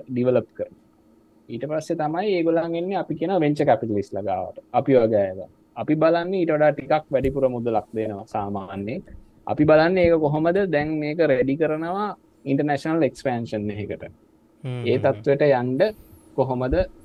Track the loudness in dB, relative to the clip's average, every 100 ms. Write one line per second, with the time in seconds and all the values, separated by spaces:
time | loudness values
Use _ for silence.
0 | 0 0 2 2 0 -8 -10 -12 _ _
1 | _ _ _ _ -14 -10 -6 -4 -4 -4
2 | -2 -2 0 0 2 2 0 -4 -4 -4
3 | -4 -4 0 2 2 2 4 2 2 -2
4 | -4 -6 -4 -4 -6 -12 -4 -2 4 4
5 | 4 2 0 -4 -14 _ _ -8 -2 2
6 | 2 2 0 -2 0 2 2 2 0 -2
7 | 0 -2 0 0 0 0 -2 -2 -2 -4
8 | -4 -6 -8 -6 -4 -6 -8 -8 -8 -8
9 | -12 -20 -20 _ -4 2 6 6 6 4
10 | 4 4 2 2 2 0 0 0 -2 -4
11 | -2 0 2 2 0 0 0 -2 -4 -4
12 | -6 -8 _ _ -4 0 0 -2 -2 0
13 | 0 -2 -4 -4 -4 -6 -6 -6 -8 -10
14 | -12 -18 _ _ _ _ -10 -4 0 0
15 | 0 0 0 2 4 2 0 0 0 -2
16 | -18 -20 -8 -4 -2 -2 0 0 -2 -6